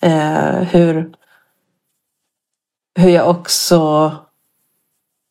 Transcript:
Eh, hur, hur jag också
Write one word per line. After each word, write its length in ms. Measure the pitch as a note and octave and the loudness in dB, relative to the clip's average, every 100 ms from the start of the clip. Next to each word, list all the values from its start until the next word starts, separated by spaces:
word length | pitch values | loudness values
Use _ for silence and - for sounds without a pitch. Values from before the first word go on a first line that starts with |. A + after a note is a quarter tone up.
Eh, 640 | F3 D#3+ D3+ D#3 C#3+ - | -2 0 -2 -2 -2 -4
hur, 500 | F3 F3 E3+ D#3+ D#3+ - _ _ _ _ _ _ _ _ _ _ _ _ _ _ _ _ _ F3 | 0 2 2 0 -6 -12 _ _ _ _ _ _ _ _ _ _ _ _ _ _ _ _ _ 0
hur 100 | F3+ | 2
jag 200 | E3+ E3 | 4 2
också 840 | F3 - - - E3+ D#3 D3+ D#3 D3 _ _ _ _ _ _ _ _ _ _ _ | -2 -4 -6 0 0 2 0 -2 -4 _ _ _ _ _ _ _ _ _ _ _